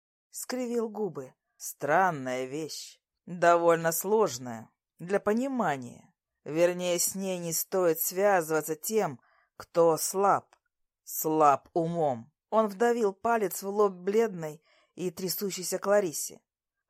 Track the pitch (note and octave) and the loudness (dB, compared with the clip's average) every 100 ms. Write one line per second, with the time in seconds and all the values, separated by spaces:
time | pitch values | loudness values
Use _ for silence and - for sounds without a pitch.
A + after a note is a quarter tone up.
0 | _ _ _ - - B3+ A#3+ A#3+ A3 G#3+ | _ _ _ -16 -10 -8 -4 -4 -4 -4
1 | G3+ D3 C3 _ _ _ - - C#3+ E3 | -6 -6 -14 _ _ _ -16 -8 0 4
2 | F#3+ D3+ C3 B2+ C3 D3 D3+ - - - | 4 0 -4 -4 -6 -6 -8 -10 -16 -20
3 | _ _ - F3 E3+ E3+ E3+ E3 E3 E3 | _ _ -14 2 4 6 6 4 2 -2
4 | F#3+ A3 G3 B2 B2+ A2+ - _ _ - | 0 2 2 -2 -10 -12 -14 _ _ -14
5 | E3 G3 G#3 A3+ C4+ B3+ F#3 C3+ B2 - | -4 -2 0 -2 -2 -2 -2 -2 -8 -16
6 | _ _ _ _ - D#3 F3 F3+ F3+ F3 | _ _ _ _ -6 2 2 2 -2 0
7 | - F#3+ F#3+ F3+ E3+ D#3+ - F#3+ F3+ D#3+ | -2 -4 -6 -6 -4 -6 -2 0 2 2
8 | - F3+ G3+ F#3+ D#3 D#3 D3+ D#3 - A3 | -2 0 2 2 2 -2 -2 -6 -4 -2
9 | F3+ B2+ _ _ _ - - E3+ E3 D#3 | -2 -4 _ _ _ -20 -4 4 4 4
10 | - F#3+ G3 D3 - _ _ _ _ _ | 0 0 2 2 0 _ _ _ _ _
11 | - - D#3+ D#3 D3 C3+ _ - E3 E3+ | -14 -6 -2 4 6 4 _ -2 -2 0
12 | D3+ A#2 A#2 _ - G#3+ G#3+ F#3+ A#3+ A#3+ | 0 -2 -8 _ -2 0 0 2 0 2
13 | G3+ F#3+ A#3 A#3 F#3+ - G3 G3+ G#3 F3+ | 0 0 0 0 0 -4 -4 2 2 2
14 | F3+ G#3+ A3+ F3 D#3 D3+ _ _ _ - | -2 2 0 -2 -10 -12 _ _ _ -8
15 | F3+ E3+ F#3 - G3+ F#3 F3 F#3 G3+ G#3 | -8 -6 -6 -4 -6 -6 -6 -4 2 2
16 | F#3 C#3 - - _ _ _ _ - | 2 -4 -10 -12 _ _ _ _ -4